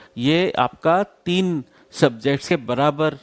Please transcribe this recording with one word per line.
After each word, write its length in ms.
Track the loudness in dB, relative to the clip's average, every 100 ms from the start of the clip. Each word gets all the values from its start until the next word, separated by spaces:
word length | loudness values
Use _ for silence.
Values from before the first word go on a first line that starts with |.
| -14 -4
ये 340 | 0 2 0 0
आपका 440 | -2 0 0 2
तीन 600 | 0 _ -2 0 0 -2 -6 _ _
सब्जेक्ट्स 560 | 0 0 2 -2 -2 -2
के 80 | -4
बराबर 580 | -2 0 0 0 -2 -4